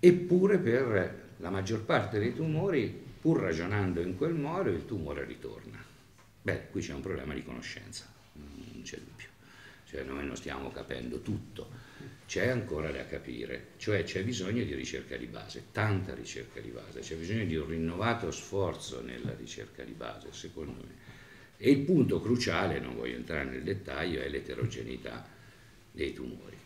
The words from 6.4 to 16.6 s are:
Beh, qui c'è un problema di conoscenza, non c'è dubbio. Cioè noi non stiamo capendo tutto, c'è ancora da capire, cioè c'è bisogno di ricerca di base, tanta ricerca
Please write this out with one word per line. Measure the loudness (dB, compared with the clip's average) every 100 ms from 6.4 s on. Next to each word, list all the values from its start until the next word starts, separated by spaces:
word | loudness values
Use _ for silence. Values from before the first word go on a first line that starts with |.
Beh, | -2 -2 -4
qui | -6
c'è | -4
un | -6
problema | -4 -4 -4
di | -6
conoscenza, | -6 -10 -10 -12 -12 -14 -14 -20 -20
non | -18 -14 -14 -12 -12
c'è | -12 -12
dubbio. | -14 -16 -18 -20 -20 -20 -20 -20 -12
Cioè | -10
noi | -6 -4
non | -4 -6
stiamo | -6 -6 -6
capendo | -8 -8 -6 -4 -6
tutto, | -2 -4 -4 -12 -12 -14 -16 -14 -16 -16 -4
c'è | 2 2
ancora | 2 0 -2 -2
da | -4 -6
capire, | -8 -6 -8 -6 -8 -10 -8
cioè | 0 2
c'è | 2 0
bisogno | -2 -2 0 0
di | 0
ricerca | -2 -4 -6 -6 -8
di | -6
base, | -10 -10 -12 -8
tanta | 0 2 2 0
ricerca | -6 -8 -10 -10 -10